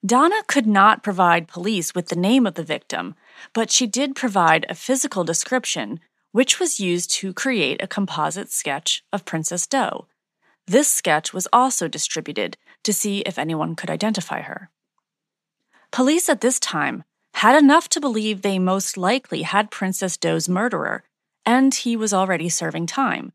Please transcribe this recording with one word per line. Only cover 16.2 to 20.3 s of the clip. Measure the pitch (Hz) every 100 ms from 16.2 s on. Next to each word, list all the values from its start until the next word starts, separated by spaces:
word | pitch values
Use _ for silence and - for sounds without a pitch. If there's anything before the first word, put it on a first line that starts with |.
| -
at | 285
this | 240 262
time | - 156 139 117 - _ _ -
had | 208 277
enough | 285 302 -
to | -
believe | 285 220 214 202
they | 202 190
most | 185 190 190 -
likely | 185 254 - -
had | 170 196 208
Princess | - 185 190 190 -
Doe's | 165